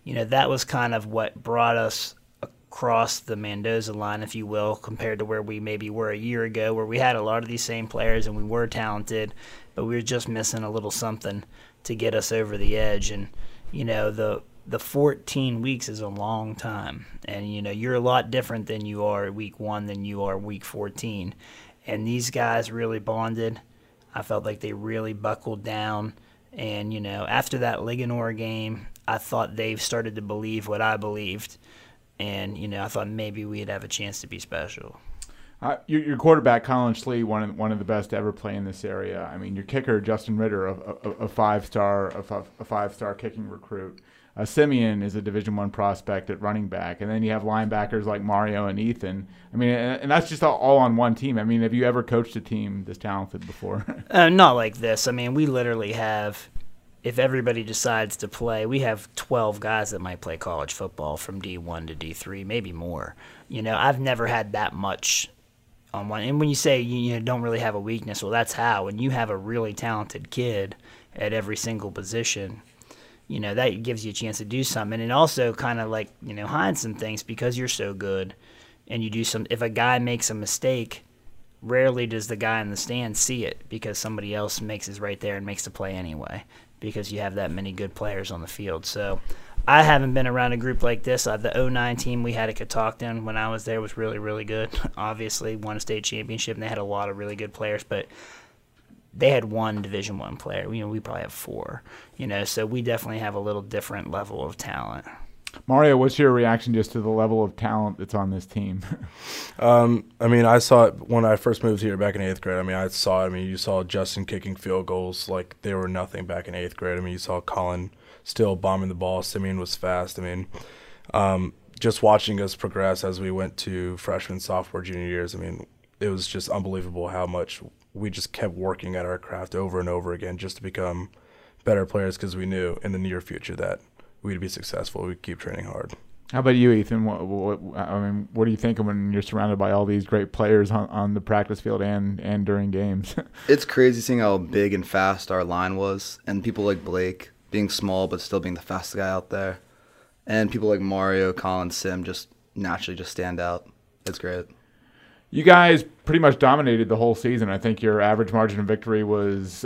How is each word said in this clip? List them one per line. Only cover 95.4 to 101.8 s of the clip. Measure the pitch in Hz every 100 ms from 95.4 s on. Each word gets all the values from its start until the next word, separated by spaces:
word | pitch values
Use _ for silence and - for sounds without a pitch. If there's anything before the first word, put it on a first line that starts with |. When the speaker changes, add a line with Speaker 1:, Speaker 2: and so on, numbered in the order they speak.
| 110 107
Speaker 1:
won | 107 104
a |
state | - 110
championship, | 104 110 113 110 - 110
and |
they | 110
had | 107
a |
lot | 101 101 101
of | 98
really | 104 104
good | 104
players, | - 107 104
but | - 104 - - - - - _ _ _ _ - _
they | - 139
had | 135
one | 110 110 113 104
Division | 98 98 101 98
One | - -
player. | - 95 95
You | 113
know, | 107
we | 110
probably | 107 -
have | -
four. | - - - - -